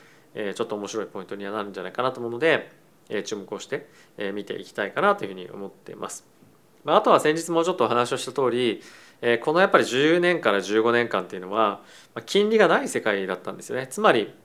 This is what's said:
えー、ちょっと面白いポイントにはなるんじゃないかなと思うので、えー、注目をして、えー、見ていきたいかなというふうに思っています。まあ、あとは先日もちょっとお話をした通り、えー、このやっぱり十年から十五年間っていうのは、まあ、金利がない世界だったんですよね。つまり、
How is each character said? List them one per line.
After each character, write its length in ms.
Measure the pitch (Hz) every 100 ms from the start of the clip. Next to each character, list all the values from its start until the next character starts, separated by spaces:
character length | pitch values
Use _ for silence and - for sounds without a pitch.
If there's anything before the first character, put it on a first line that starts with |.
| - - _
え 160 | - 101
ー、 40 |
ち 80 | 92
ょ 20 |
っ 20 | 113
と 80 |
面 140 | 104 98
白 140 | 110
い 20 | 92
ポ 140 | 101
イ 40 |
ン 20 | 90
ト 80 | 101
に 80 |
は 80 | 101
な 100 | 107
る 80 | 101
ん 20 |
じ 60 | 95
ゃ 60 |
な 60 | 92
い 20 |
か 100 | -
な 80 | 127
と 80 | 127
思 100 | 117
う 40 |
の 60 | 120
で、 320 | 160 127 - - _ _ -
え 120 | 107
ー、 20 |
注 140 | 95 104
目 140 | 95
を 80 | 98
し 60 | -
て、 220 | 143 - - - -
え 140 | 101
ー、 20 |
見 120 | 101
て 140 | 101 98
い 60 |
き 80 | 92
た 120 | -
い 60 | 98
か 100 | -
な 140 | 196
と 100 | 202
い 20 | 98
う 20 |
ふ 20 |
う 40 |
に 140 | 92 90
思 200 | 101 98
っ 20 |
て 220 | - -
い 20 |
ま 160 | - -
す。 160 | - _ _ - _ _ _
ま 120 | 143
あ、 20 | 185
あ 60 |
と 80 | 226
は 100 | 156
先 160 | 151 160
日 160 | 165
も 100 | 165
ち 80 | 170
ょ 40 |
っ 20 | 175
と 80 |
お 40 | 117
話 240 | 120 123
を 40 | 135
し 80 |
た 80 | -
通 180 | 123 127
り、 320 | 120 123 101 - - - -
え 140 | 120
ー、 40 | 117
こ 140 | -
の 80 | 165
や 60 | 190
っ 40 |
ぱ 80 | 165
り 60 |
十 340 | 110 123 147 175
年 220 | 175 165
か 100 | 117
ら 100 | 101
十 220 | 95 107
五 80 | 113
年 180 | 120 117
間 140 | 101
っ 40 | 90
て 100 | 95
い 20 |
う 40 |
の 100 | 92
は、 300 | 107 107 98 - - -
ま 60 | 120
あ、 20 |
金 280 | - 196 208
利 80 | 220
が 80 | 180
な 160 | 208
い 60 | 269
世 120 | 127
界 240 | 110 101 95
だ 60 |
っ 40 | 92
た 140 | -
ん 40 | 95
で 60 |
す 80 | -
よ 60 | 123
ね。 100 | 131
つ 140 | -
ま 100 | 214
り、 240 | 123 98 -